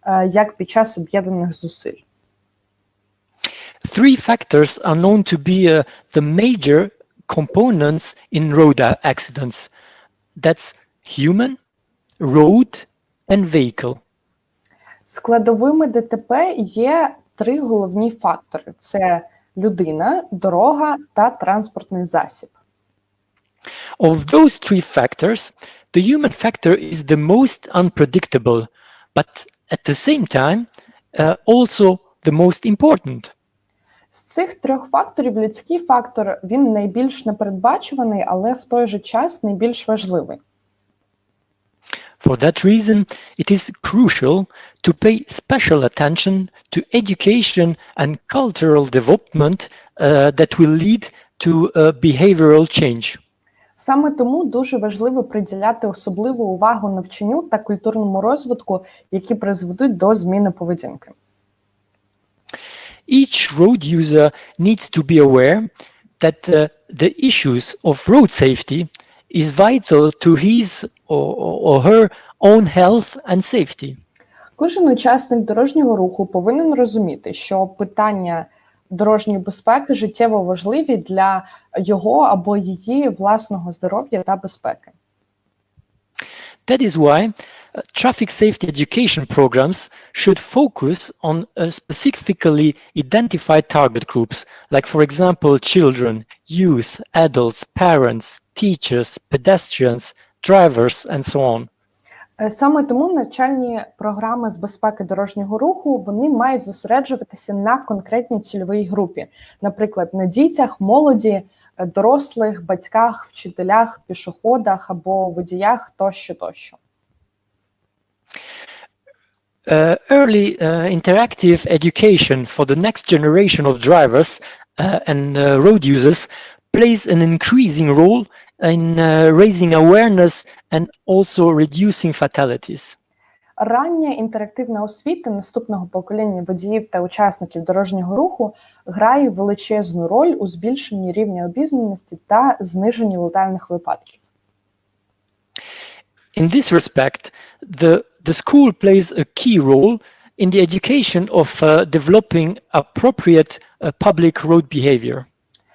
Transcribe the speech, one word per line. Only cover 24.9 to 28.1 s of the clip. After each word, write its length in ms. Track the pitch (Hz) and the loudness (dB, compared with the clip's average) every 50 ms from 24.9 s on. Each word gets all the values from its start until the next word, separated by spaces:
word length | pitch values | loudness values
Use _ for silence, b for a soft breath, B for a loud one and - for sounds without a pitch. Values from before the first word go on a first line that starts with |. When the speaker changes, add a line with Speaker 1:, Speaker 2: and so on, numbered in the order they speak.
| - 147 | -2 -2
Speaker 2:
factors, 560 | 120 127 - - - 190 226 - - - - b b b b b b b - | -2 -2 -2 -2 -2 -2 -2 -2 -6 -12 -16 b b b b b b b 0
the 80 | 180 185 220 | 0 2 2
human 220 | 285 302 294 247 - - - | 2 2 0 -2 -4 -2 -4
factor 480 | 226 220 - - 165 175 - - 156 | -4 -4 0 0 2 2 2 0 -6
is 140 | 160 160 151 139 | -10 -8 -2 0
the 160 | 156 151 151 156 190 | 0 0 2 4 4
most 340 | 240 269 254 - - - - - 180 | 4 4 2 0 -4 -12 -4 -2 0
unpredictable, 840 | 180 175 - - 151 135 | 0 0 2 0 0 0